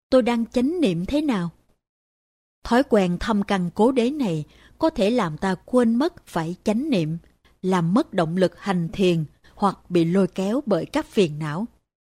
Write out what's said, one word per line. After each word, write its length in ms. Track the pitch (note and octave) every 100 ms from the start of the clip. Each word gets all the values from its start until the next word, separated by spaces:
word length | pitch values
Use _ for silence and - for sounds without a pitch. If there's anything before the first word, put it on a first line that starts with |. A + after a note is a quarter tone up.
| _
Tôi 120 | C4
đang 240 | A#3 A#3+ A3+
chánh 360 | B3 C4 F4+
niệm 240 | B3 E3+ F#3
thế 160 | D4
nào?" 280 | D4+ G#3 E3+ - _ _ _ _ _ _ _ _ _ _
Thói 200 | - A#3
quen 340 | C#4 G#3+ F#3 F3
thâm 240 | - G#3
căn 260 | G3+ G3 F3 -
cố 160 | A#3
đế 180 | C4+ A#3
này 360 | D4+ A3 D#3 D3 _ - -
có 120 | D#4+
thể 200 | D#4 G3+
làm 280 | B3 F3 D3+
ta 180 | F#3+ F#3 -
quên 300 | B3 A#3 A#3
mất 320 | E4 - -
phải 280 | F3+ D#3+ F3+
chánh 260 | - G#3+ D#4
niệm, 280 | G#3 D#3 E3 - _ _ _
làm 320 | F#3 F#3 E3
mất 200 | G#3+ -
động 240 | F#3+ D#3+ F3+
lực 220 | F3 -
hành 300 | G3+ F3+ E3
thiền 320 | - F#3 E3 D3+ _ _ -
hoặc 360 | G3+ - -
bị 140 | F3 E3
lôi 220 | F#3+ F#3
kéo 340 | - F#3+ B3+ B3+
bởi 200 | E3+ -
các 200 | D4 D4+
phiền 340 | - E3+ D3
não. 260 | D#3 D#3 A#3 _ _ _